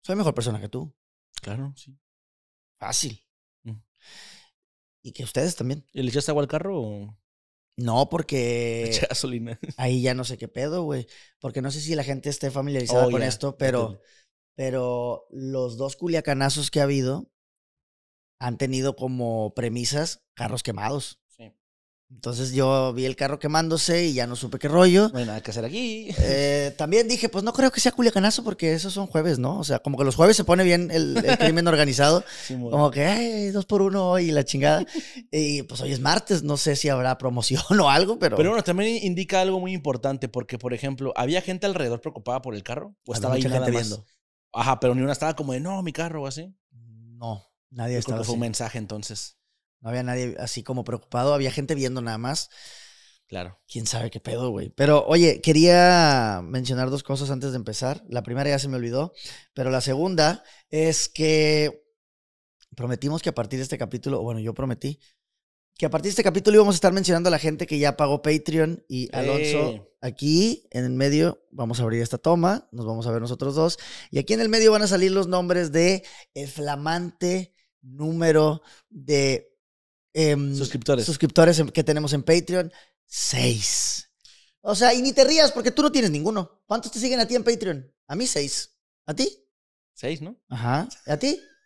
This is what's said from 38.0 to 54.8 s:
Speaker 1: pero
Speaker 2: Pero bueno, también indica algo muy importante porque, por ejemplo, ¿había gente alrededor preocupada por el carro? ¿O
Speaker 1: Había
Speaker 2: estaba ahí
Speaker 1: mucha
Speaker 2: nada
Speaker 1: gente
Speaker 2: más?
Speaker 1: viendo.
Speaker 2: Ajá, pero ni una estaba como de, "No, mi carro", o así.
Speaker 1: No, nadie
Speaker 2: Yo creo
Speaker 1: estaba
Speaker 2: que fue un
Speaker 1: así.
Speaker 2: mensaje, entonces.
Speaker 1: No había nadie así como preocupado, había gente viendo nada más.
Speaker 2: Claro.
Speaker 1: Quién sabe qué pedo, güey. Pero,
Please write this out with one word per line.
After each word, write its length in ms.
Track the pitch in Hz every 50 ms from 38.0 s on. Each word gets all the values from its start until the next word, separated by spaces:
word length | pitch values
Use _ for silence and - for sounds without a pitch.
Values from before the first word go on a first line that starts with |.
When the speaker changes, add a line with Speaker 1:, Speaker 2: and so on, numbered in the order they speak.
| 190 190 226 233
Speaker 1:
pero 160 | 196 151 107
Speaker 2:
Pero 120 | - 156 185
bueno, 140 | 226 226 -
también 400 | 185 175 185 208 220 233 233 214
indica 360 | 190 175 170 190 - 196 185
algo 180 | 185 190 190 185
muy 140 | 180 185 185
importante 540 | 180 143 151 131 120 - 135 135 131 139
porque, 300 | 123 - 123 117 - -
por 160 | 117 123 123 123
ejemplo, 400 | 113 - 139 135 123 135 131 -
¿había 260 | - 123 131 165 185
gente 240 | 185 - 185 180 202
alrededor 340 | 202 190 175 143 120 117 117
preocupada 400 | - 156 - 113 101 127 123 131
por 140 | 127 131 110
el 80 | 104 95
carro? 320 | - 120 143 - 208 - _ _
¿O 80 | - 117
Speaker 1:
Había 20 |
Speaker 2:
estaba 180 | 110 104 127 127
ahí 40 | 131
Speaker 1:
mucha 80 | 131 127
Speaker 2:
nada 160 | 127 127 127
Speaker 1:
gente 120 | 123 120
Speaker 2:
más? 100 | 120 117 107
Speaker 1:
viendo. 160 | 101 101 - _ _ _ _ _ _ _ _ _ -
Speaker 2:
Ajá, 260 | 117 120 131 131 127
pero 160 | - 123 123
ni 60 | 127
una 100 | 127 139 143
estaba 220 | - 151 156 156
como 180 | - 151 135 127
de, 60 | 127
"No, 220 | 147 180 196 190 185
mi 100 | 165 143
carro", 300 | - 165 170 160 156 139
o 40 |
así. 280 | 135 127 151 165 190 190 _ _ _
Speaker 1:
No, 760 | 139 120 117 117 113 110 113 117 117 120 120 117 110 101 _ _ _ _ _ _
nadie 260 | 131 120 113 120 123
Speaker 2:
Yo 20 |
creo 20 | 123
Speaker 1:
estaba 220 | 117 - 110 113
Speaker 2:
que 40 | 117
fue 80 | 113 120
un 40 | 117
Speaker 1:
así. 80 | 120
Speaker 2:
mensaje, 300 | 117 104 - 120 110 - 123
entonces. 580 | 107 95 107 107 107 - 113 - - - _ _ _ _ _ _ _ _ _ _
Speaker 1:
No 80 | - 113
había 120 | 120 123
nadie 340 | 123 123 123 127 123 123 92 -
así 240 | - 120 - 127 107
como 200 | - 127 127 110
preocupado, 520 | 117 117 110 _ _ - 120 123 143 147
había 160 | 143 135 131
gente 240 | - - 139 135 160
viendo 260 | 139 135 127 127 127
nada 160 | 120 117 113
más. 320 | 110 117 127 151 - - - - - - - - - - - - _ _ _ _ _ _
Speaker 2:
Claro. 320 | _ - 90 90 90 95 _ _
Speaker 1:
Quién 200 | _ - 120 113
sabe 220 | - - 117 117 113
qué 80 | - 107
pedo, 300 | _ - 117 117 127 123
güey. 180 | 110 101 - -
Pero, 340 | _ -